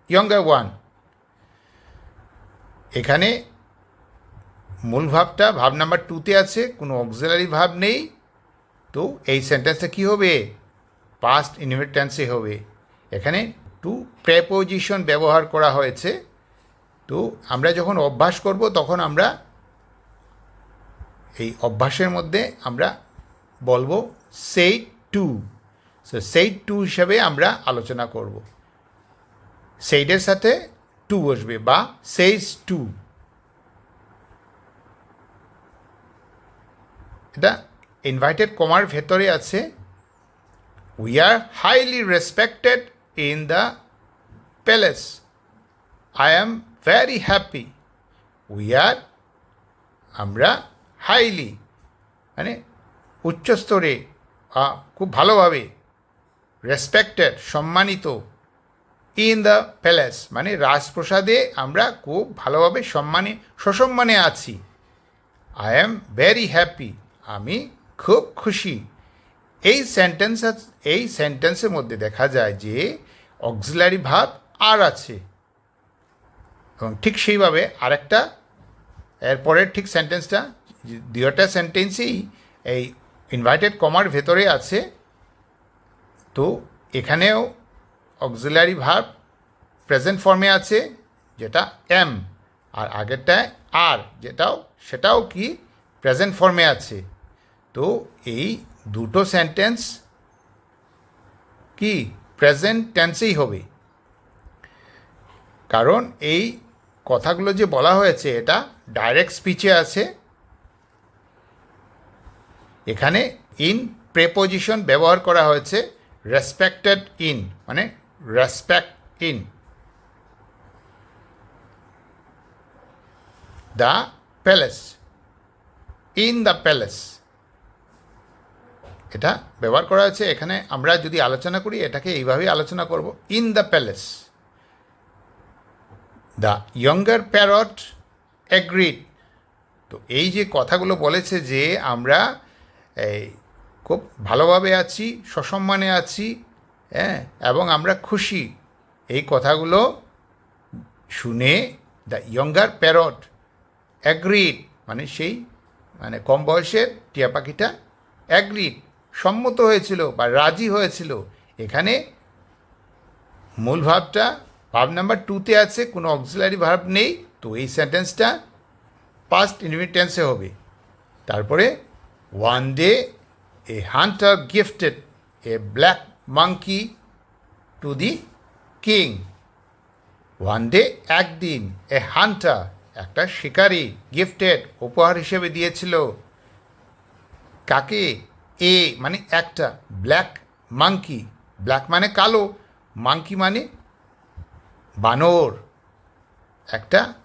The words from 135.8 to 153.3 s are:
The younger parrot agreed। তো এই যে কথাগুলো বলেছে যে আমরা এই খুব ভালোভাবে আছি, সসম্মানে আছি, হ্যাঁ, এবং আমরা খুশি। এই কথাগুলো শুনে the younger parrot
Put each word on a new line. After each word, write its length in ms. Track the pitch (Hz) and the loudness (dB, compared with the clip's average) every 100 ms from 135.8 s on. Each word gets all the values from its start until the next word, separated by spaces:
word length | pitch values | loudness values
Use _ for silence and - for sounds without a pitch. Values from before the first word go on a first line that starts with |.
| _ - _ _ _ - | _ -20 _ _ _ -4
The 160 | 104 101 - 123 131 | -2 -2 -6 -2 2
younger 320 | 175 202 226 - | 2 2 0 2
parrot 480 | 208 202 202 220 - - - _ _ _ _ - | 2 4 4 0 -6 -20 -20 _ _ _ _ 0
agreed। 460 | 185 175 185 170 - - _ _ _ _ _ _ _ _ | 0 2 0 0 -2 -14 _ _ _ _ _ _ _ _
তো 100 | 107 - | -18 -6
এই 240 | 127 180 | -2 0
যে 140 | 190 202 | -2 -2
কথাগুলো 440 | 143 123 180 185 180 | -2 0 0 0 0
বলেছে 460 | 147 180 180 180 | 0 0 -2 -6
যে 380 | 131 135 151 185 | -2 -2 0 0
আমরা 600 | 135 120 123 160 240 262 _ _ _ _ _ - | -2 -2 2 4 2 -4 _ _ _ _ _ -8
এই 360 | 107 104 107 - _ _ _ _ - | -6 -6 -10 -18 _ _ _ _ -6
খুব 240 | 180 - - | -6 -6 -12
ভালোভাবে 520 | 101 123 165 185 190 185 | -2 2 4 4 4 0
আছি, 460 | 180 - 226 240 - | 0 -6 -10 -10 -12
সসম্মানে 640 | - - 196 196 196 190 | -8 -6 -4 -2 -2 0
আছি, 520 | 180 175 - 220 233 - _ _ _ - | -2 -2 -8 -10 -10 -18 _ _ _ -10
হ্যাঁ, 360 | - 196 147 - - | -6 -4 -6 -12 -6
এবং 300 | 120 135 175 | -2 0 0
আমরা 260 | 151 180 190 | 0 0 -2
খুশি। 600 | - 208 - 190 113 - _ _ _ _ - | -2 -4 -2 -6 -8 -12 _ _ _ _ -8
এই 140 | 131 143 | -6 0
কথাগুলো 760 | 135 135 156 165 196 254 - _ _ _ _ _ _ _ - - _ - | 2 2 0 2 2 2 -2 _ _ _ _ _ _ _ -20 -20 _ -18
শুনে 640 | - 120 117 127 185 262 - _ _ - | -10 -6 0 2 2 0 -10 _ _ -12
the 100 | 110 117 | -12 -6
younger 340 | 117 147 170 220 - | -4 0 2 2 2
parrot 320 | 160 165 160 - - | 4 4 4 -2 -18